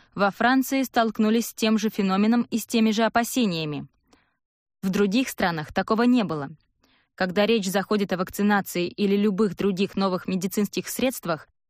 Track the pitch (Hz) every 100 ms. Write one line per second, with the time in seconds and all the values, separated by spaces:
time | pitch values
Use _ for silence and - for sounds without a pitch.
0 | _ - 202 - 240 269 254 269 262 240
1 | 226 208 214 233 220 - 220 220 220 -
2 | 196 190 214 240 - 226 - 233 220 214
3 | 220 233 233 262 214 165 156 143 143 _
4 | _ _ _ _ _ _ _ - 190 185
5 | 202 226 262 - 185 160 143 - 190 220
6 | 247 247 185 156 139 156 _ _ _ _
7 | _ - 185 180 208 226 190 196 190 214
8 | 202 175 185 - 202 202 - 175 175 -
9 | 202 202 208 185 214 - 196 180 196 -
10 | 196 180 - 185 190 220 202 - - -
11 | 247 - 175 160 - _